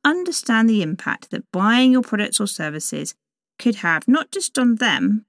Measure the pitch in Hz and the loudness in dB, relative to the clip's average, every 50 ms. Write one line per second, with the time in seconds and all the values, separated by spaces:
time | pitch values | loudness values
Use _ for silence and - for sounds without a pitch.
0 | - 285 311 359 359 359 330 - - - 233 220 220 226 220 208 180 156 165 - | -2 0 0 0 -2 -4 -6 -4 -2 0 2 2 4 4 4 2 0 -2 -4 -6
1 | - - - - - - - - - _ - 180 190 214 233 247 254 262 254 254 | -6 -8 -8 -8 -10 -10 -12 -12 -10 _ -4 0 2 2 4 4 6 6 4 4
2 | 247 - - 202 208 - - - 208 202 - - 160 151 151 156 - - - 151 | 2 0 -2 -2 -2 -2 -2 -4 -4 -4 -4 -6 -8 -8 -8 -8 -8 -8 -8 -8
3 | 147 - - _ _ _ _ _ _ _ _ - - 240 220 - - 170 165 156 | -8 -10 -12 _ _ _ _ _ _ _ _ -2 -2 -2 -2 0 0 0 0 0
4 | - - 247 320 320 - - 392 349 - - - 254 240 233 214 247 226 156 - | 2 2 2 2 2 -2 -6 -6 -6 -4 -2 0 2 2 2 2 2 0 0 0
5 | 175 190 208 220 - | 2 0 0 0 -2